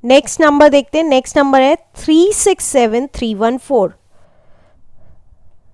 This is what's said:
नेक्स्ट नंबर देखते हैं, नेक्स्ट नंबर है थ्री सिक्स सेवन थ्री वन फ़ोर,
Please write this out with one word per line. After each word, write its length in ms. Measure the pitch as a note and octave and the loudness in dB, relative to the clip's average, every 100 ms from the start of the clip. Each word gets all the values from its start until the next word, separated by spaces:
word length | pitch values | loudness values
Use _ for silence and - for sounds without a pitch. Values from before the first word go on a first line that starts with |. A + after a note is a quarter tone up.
नेक्स्ट 380 | A#3 C4+ D4 - | 2 0 0 -2
नंबर 280 | D#4 C#4+ D4+ | 0 4 4
देखते 280 | C#4+ - D4+ | 4 0 -4
हैं, 80 | D#4+ | 0
नेक्स्ट 320 | C4 C4 D#4 | 0 0 -2
नंबर 240 | C#4 C4+ | 0 2
है 140 | C4+ E4 | 2 0
थ्री 560 | _ - - D#4 F#4 | _ -14 -2 2 2
सिक्स 320 | G#4 G#4 F#4 - | 0 -2 -2 -2
सेवन 420 | C4+ A#3 A3+ C#4 - | -2 0 -2 -6 -8
थ्री 180 | A#3 G#3 | -8 -4
वन 220 | A3+ B3+ | -4 -4
फ़ोर, 360 | - C4 F#3 - _ _ _ _ _ - _ _ - - - - - _ - - _ | -4 -2 -2 -6 _ _ _ _ _ -20 _ _ -20 -20 -20 -20 -20 _ -20 -20 _